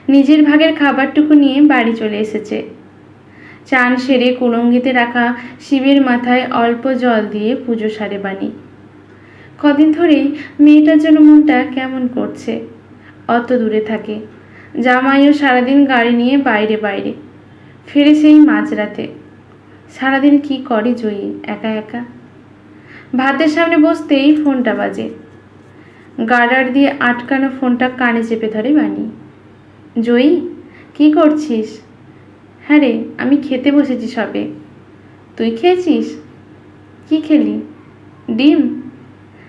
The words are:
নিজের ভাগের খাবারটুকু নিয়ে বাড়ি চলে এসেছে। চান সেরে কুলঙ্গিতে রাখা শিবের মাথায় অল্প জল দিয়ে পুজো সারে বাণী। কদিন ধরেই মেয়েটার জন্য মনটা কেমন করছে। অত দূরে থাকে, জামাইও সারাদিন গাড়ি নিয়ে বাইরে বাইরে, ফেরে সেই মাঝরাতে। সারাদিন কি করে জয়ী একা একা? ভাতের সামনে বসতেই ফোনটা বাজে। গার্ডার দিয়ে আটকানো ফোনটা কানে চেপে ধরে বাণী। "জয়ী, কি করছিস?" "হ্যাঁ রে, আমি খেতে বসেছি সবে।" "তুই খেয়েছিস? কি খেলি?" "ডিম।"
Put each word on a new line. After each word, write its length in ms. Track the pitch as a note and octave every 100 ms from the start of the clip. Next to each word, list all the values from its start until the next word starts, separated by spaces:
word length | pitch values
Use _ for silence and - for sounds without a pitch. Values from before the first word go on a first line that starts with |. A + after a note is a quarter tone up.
| -
নিজের 340 | C#4 C#4 D#4
ভাগের 320 | D4 D4+ D#4+
খাবারটুকু 600 | D#4 C#4+ C4 C#4 D4+ D4+
নিয়ে 280 | D4 C4+ C4+
বাড়ি 300 | D4 C4 A#3
চলে 260 | A3+ G#3+ G#3
এসেছে। 500 | G#3+ G#3+ - A3 - - - - - - - - - - -
চান 300 | C4 B3 B3+
সেরে 380 | C4+ B3+ B3
কুলঙ্গিতে 580 | B3+ B3 A#3 A#3+ B3 C4
রাখা 420 | B3+ A#3 B3 A#3+ B3 - -
শিবের 420 | - C4+ C4+ C#4
মাথায় 440 | B3+ A#3+ A#3+ B3 B3+
অল্প 420 | - A#3 A#3 C4+
জল 320 | B3 B3 A3 G#3
দিয়ে 280 | G#3 G#3+
পুজো 340 | C4+ B3 A3+ G#3+
সারে 300 | - G3+ G3
বাণী। 320 | G3 F#3+ A3 - - - - - - - - - - -
কদিন 300 | D4 C#4 D#4
ধরেই 420 | D#4 F4 C#4 C#4 - - -
মেয়েটার 380 | D4 D4+ D4+ D4+
জন্য 220 | D#4+ D#4
মনটা 460 | D4+ D4+ D4+ B3+ C#4
কেমন 340 | B3+ C4 C4 B3
করছে। 580 | A#3 G#3 - - A3+ A3+ - - - - - -
অত 240 | A#3 A#3+
দূরে 280 | B3 A3 G#3+
থাকে, 400 | G#3+ G#3+ - G#3+ G#3+ - - - - -
জামাইও 520 | B3 B3+ C4+ C#4 C#4+
সারাদিন 520 | D4 C#4+ B3 B3 C#4
গাড়ি 260 | C4+ B3+ A#3
নিয়ে 260 | A#3+ A#3+ C#4+
বাইরে 400 | B3+ G#3+ G#3+ G#3+
বাইরে, 360 | G#3 G3 G3+ - - - - - - - -
ফেরে 280 | C#4+ C#4+
সেই 260 | D4+ D4+ D4+
মাঝরাতে। 680 | D4+ G#3 G#3+ G#3+ G#3 - - - - - - - - - -
সারাদিন 480 | - C4+ C4+ C#4+ C#4
কি 180 | - C4 -
করে 260 | A3 A#3
জয়ী 400 | A3+ G#3+ G3+ G3+ -
একা 260 | - G#3 A3
একা? 360 | A3 G#3+ A#3+ B3 - - - - - - - - - - B3
ভাতের 320 | C4 C4+ D#4+
সামনে 280 | D#4+ E4 E4
বসতেই 600 | D#4 E4 - C#4 C#4 D4+
ফোনটা 380 | D4 C4 A3+
বাজে। 340 | G3+ G3+ F#3+ A3+ - - - - - - - - - - - A3+
গার্ডার 440 | A#3+ A#3+ C4 B3+
দিয়ে 220 | C#4 C#4 -
আটকানো 480 | B3 A#3+ - C4+ C4+ -
ফোনটা 280 | B3 A#3 B3+
কানে 360 | B3 A#3+ A3+
চেপে 240 | A3+ A3 G#3+
ধরে 260 | G#3+ A#3+
বাণী। 360 | D4+ A3 - A3+ - - - - - _ - - A#3
"জয়ী, 380 | A3+ A#3+ C#4+ F4 - - - - -
কি 180 | - D4+
করছিস?" 680 | D#4 D4+ D4+ - A3 A3 - - - - - - - - - -
"হ্যাঁ 120 | -
রে, 240 | C4 A3+ - -
আমি 180 | B3 C#4+
খেতে 360 | - B3+ C#4+
বসেছি 360 | C#4+ B3+ A#3 A3
সবে।" 440 | A#3 G3 - - - - - - - - - - -
"তুই 140 | A3+
খেয়েছিস? 680 | A3+ F4+ F4+ F4 A#3 D3+ D3+ - - - - - - - - -
কি 120 | D#4
খেলি?" 400 | D#4 D4+ D4+ - - - - - - - -
"ডিম।" 500 | A3+ C#4+ E4 - - - - - - - -